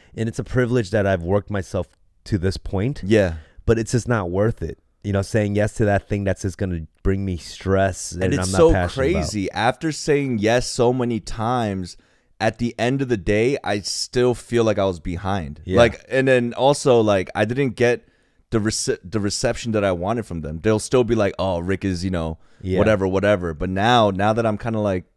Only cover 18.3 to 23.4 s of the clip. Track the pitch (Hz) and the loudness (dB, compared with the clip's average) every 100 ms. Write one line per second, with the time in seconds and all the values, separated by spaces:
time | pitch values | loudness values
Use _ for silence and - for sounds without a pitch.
18.3 | _ _ 117 107 - - 117 90 107 98 | _ _ -2 0 -2 -4 -4 -4 -4 -2
19.3 | - 123 110 117 107 98 87 95 120 - | -2 -2 -2 -4 0 0 0 -2 -4 -6
20.3 | 85 73 80 110 107 - 131 113 113 98 | -8 -8 -2 0 0 2 2 2 2 0
21.3 | - 95 85 87 95 98 87 92 90 80 | -2 -2 -2 -2 -2 -2 -2 -4 -4 -4
22.3 | 80 - _ 92 92 107 104 95 95 101 | -8 -16 _ -2 2 4 4 2 2 2
23.3 | 101 | 2